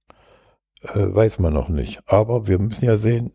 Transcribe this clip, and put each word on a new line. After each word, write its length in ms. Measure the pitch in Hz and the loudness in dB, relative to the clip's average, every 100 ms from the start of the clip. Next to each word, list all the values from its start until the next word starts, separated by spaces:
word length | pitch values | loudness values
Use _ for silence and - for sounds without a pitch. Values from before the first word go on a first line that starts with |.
| _ _ _ _ _ _ _ _ | _ _ _ _ _ _ _ _
äh, 80 | - - 98 | -8 -2 0
weiß 260 | 95 110 - | 2 2 2
man 140 | 87 | 0
noch 160 | 76 67 | 0 0
nicht. 320 | 76 62 - - | -2 -4 -8 0
Aber 400 | 98 110 120 104 | 2 2 0 0
wir 120 | 92 | 0
müssen 260 | 101 110 123 | 0 -2 0
ja 120 | 107 | 2
sehen, 340 | 110 117 120 | 2 -2 -4